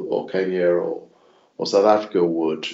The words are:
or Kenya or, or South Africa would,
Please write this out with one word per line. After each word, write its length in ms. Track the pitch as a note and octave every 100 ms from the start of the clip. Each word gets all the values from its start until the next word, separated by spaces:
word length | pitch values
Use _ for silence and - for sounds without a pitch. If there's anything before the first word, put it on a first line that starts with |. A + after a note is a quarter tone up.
| -
or 220 | - -
Kenya 380 | F#2+ F#2 F#2 F2
or, 360 | F2 E2+ D#2+ - _ _ _ _ -
or 100 | -
South 180 | G2+ G#2
Africa 380 | G#2+ - F#2+
would, 420 | E2+ E2 D#2+ D#2 -